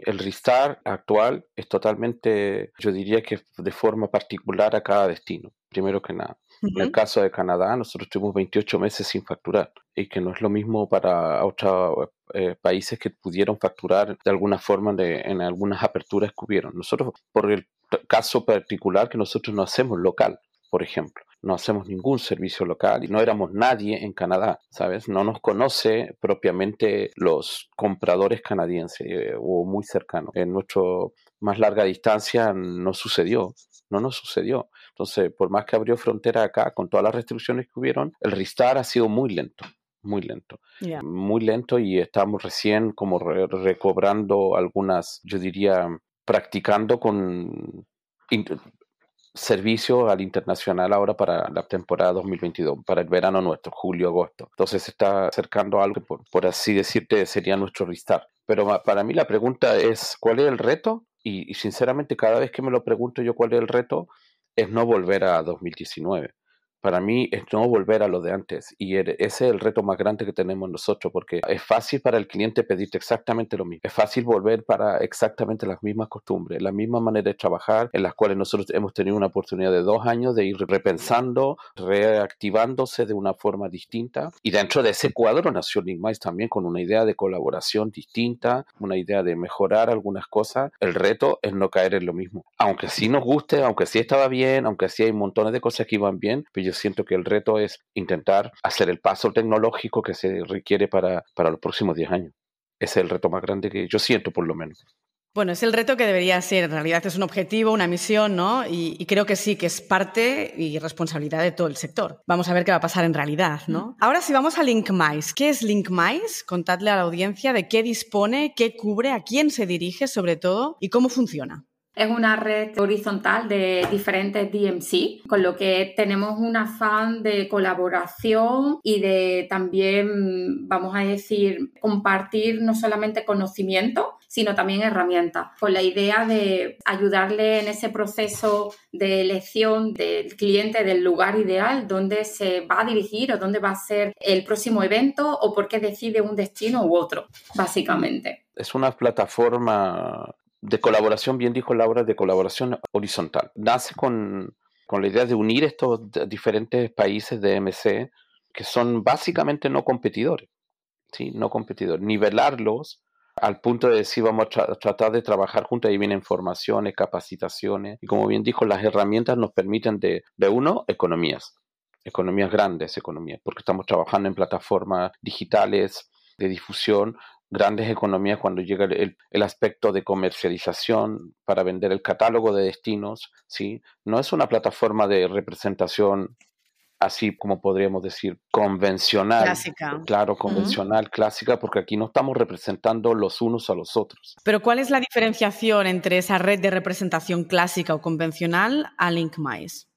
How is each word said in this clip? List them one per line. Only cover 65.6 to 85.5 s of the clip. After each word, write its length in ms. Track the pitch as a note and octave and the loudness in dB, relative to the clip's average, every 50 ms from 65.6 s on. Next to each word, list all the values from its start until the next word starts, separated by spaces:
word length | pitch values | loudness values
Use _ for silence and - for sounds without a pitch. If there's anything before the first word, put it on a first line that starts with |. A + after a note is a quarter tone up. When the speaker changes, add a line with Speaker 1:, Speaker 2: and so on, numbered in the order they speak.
| F#2 | -8
Speaker 1:
mil 100 | E2+ E2 | -10 -10
diecinueve. 600 | - E2+ - - D#2+ D#2 F2 G2 E2 C#2 - _ _ _ _ _ _ _ _ _ _ | -10 -14 -12 -10 -8 -4 -4 -4 -4 -4 -8 _ _ _ _ _ _ _ _ _ _
Para 200 | - G2 F2+ F2+ | -2 0 0 2
mí 300 | F#2 G#2 A#2 B2 B2+ - | 2 2 2 2 0 0
es 120 | - G#2 - - - | -4 -6 -6 -2 0
no 120 | G#2+ A2+ B2 | 2 2 4
volver 340 | A#2+ G#2 F#2+ G2+ A2 A2 G#2+ | 4 4 4 4 4 4 4
a 60 | G2 | 2
lo 100 | F2+ F2+ | 0 0
de 140 | E2 F2+ F#2 | -2 -2 -4
antes 420 | F#2+ F#2+ - - C#2 - - - | -4 -6 -8 -10 -10 -10 -12 -10
y 200 | - G2 F#2+ F#2+ | -8 -6 -2 0
el, 140 | G2 F2+ E2+ | 0 0 0
ese 140 | - - F2+ | 0 0 -2
es 160 | G#2 - - B2+ B2+ A2+ | -2 0 2 2 2 2
el 80 | F#2+ | 2
reto 220 | - A2 - A2+ G2 | 2 0 0 0 0
más 140 | G2+ F#2+ | 0 0
grande 280 | F2+ G2 G#2 G#2+ G#2 A2 | 0 0 0 0 -2 -6
que 80 | G2 F#2 | -6 -4
tenemos 360 | - F#2+ F2+ F#2+ F#2+ F#2+ F#2 | -2 -2 -2 -2 -6 -6 -8
nosotros, 440 | E2+ - - - G#2 - - E2+ - | -8 -6 -2 -2 -2 -2 -2 -4 -4
porque 260 | F2+ - - F2+ E2+ - | -6 -6 -4 -6 -4 -2
es 160 | - G2 - - | -2 -4 -2 0
fácil 380 | - A2 A#2 - - - C3+ | 0 0 0 0 -2 -4 0
para 160 | - B2+ A#2 | 0 2 2
el 100 | A2+ G2+ | 2 0
cliente 380 | - - G2+ G#2 A2+ A2 - A2+ | -2 -4 -2 -2 0 0 0 0
pedirte 320 | - G2 F2+ G2+ F2+ - | 0 0 -2 -4 -6 -6
exactamente 580 | F#2 - - A#2 A2 - - - A#2 A2+ - - | -6 -2 -2 -2 -2 -2 -2 -2 -2 -2 -4 -6
lo 80 | F#2 F#2+ | -6 -6
mismo. 160 | E2+ E2+ D#2+ - | -8 -10 -10 -10
Es 100 | - - | -6 0
fácil 320 | - G#2+ - - C3 A#2+ | 0 0 2 0 -2 2
volver 400 | A#2 A2+ G2 F#2+ A2 A2+ A2 A2 | 2 2 4 4 2 2 2 0
para 320 | - G#2+ - G#2+ G#2 F#2+ | 0 0 2 2 0 0
exactamente 680 | - - - - - A#2 G#2+ - - A#2 G2+ A2 G#2+ - | 0 -2 -2 -2 -2 -2 -2 0 -2 -4 -4 -4 -4 -4
las 160 | G2 F#2 - | -6 -6 -6
mismas 280 | - G#2 G#2 A2 A2 - | -6 -6 -4 -4 -6 -8
costumbres, 520 | - G2+ _ - F#2+ F#2 E2+ E2+ E2+ - | -10 -12 _ -4 -4 -4 -4 -6 -6 -4
la 120 | F#2+ G2 F#2+ | -4 -4 -2
misma 260 | G2+ A2 A2+ A#2+ A#2 | -2 -2 0 0 0
manera 240 | A#2 A2+ A2 G#2+ G2 G#2 | 0 2 0 2 0 0
de 40 | G2+ | -2
trabajar, 540 | - - F2+ F2 E2+ - - G#2+ A2 A#2+ A#2+ - | 0 0 0 0 0 0 2 2 2 2 0 0
en 100 | G2 F#2+ | 0 0
las 120 | F2+ - | 0 0
cuales 200 | - A2 G2+ G2 | 2 2 2 2
nosotros 340 | F#2+ F#2+ - - G2+ F#2+ - | 0 -2 -2 -2 -4 -2 -2
hemos 220 | - G2 G#2 F#2+ - | -2 -2 -2 -2 -2
tenido 220 | - F#2+ F#2+ G2+ | -2 -2 0 0
una 120 | G#2+ G2 | 0 0
oportunidad 440 | F#2+ - G2 F2+ - G2 F#2 F#2 F#2+ | 0 -2 -4 -4 -4 -4 -2 0 2
de 100 | F#2 F2+ | 2 2
dos 240 | F2 G2+ G#2 A2+ A2 | 2 2 2 2 2
años 300 | A#2+ A#2+ A#2 B2 B2+ B2 | 0 0 0 0 0 2
de 80 | A2 G2 | 2 2
ir 140 | F#2+ G2+ | 0 0
repensando, 1000 | F#2 G2 F2+ G2 F#2+ - G2+ F2+ E2 - - A#2+ A#2+ B2+ B2+ A#2+ C3 C3+ C#3 C#3+ - - - - | -4 -2 0 0 2 2 0 0 0 0 0 0 2 2 0 0 0 0 0 -2 -6 -12 -20 -14
reactivándose 1300 | - F#2 F2+ G2 G2+ G#2 A2 G#2+ G#2+ G2+ F#2+ - - - G2+ F#2+ A2 A2+ B2 C3 C3 C3 B2 - - A2+ | -8 -2 0 2 2 4 4 4 2 0 -2 -6 -8 -4 0 2 2 2 2 0 -2 -4 -4 -2 -4 -2
de 80 | G#2 G#2+ | -2 -2
una 200 | G2+ G2+ G2 F#2 | -4 -2 -4 -4
forma 360 | - - G#2+ F#2+ G2 G2+ F#2 | -2 -2 -4 -2 -2 -6 -8
distinta. 600 | F2 F2 - - - A2+ A#2 A#2+ - C3+ C#3+ E3 - _ | -10 -12 -14 -8 -8 -8 -6 -6 -6 -8 -8 -8 -10 _
Y 100 | - A2 | -4 0
dentro 320 | - G#2 G2 F2+ - D3 B2 | 0 0 2 2 2 2 4
de 60 | A2 | 2
ese 240 | G2 - - C3+ - | 2 2 -2 -2 2
cuadro 380 | - A#2 G#2+ A#2+ D#3+ F3 E3+ | 2 4 4 4 4 2 0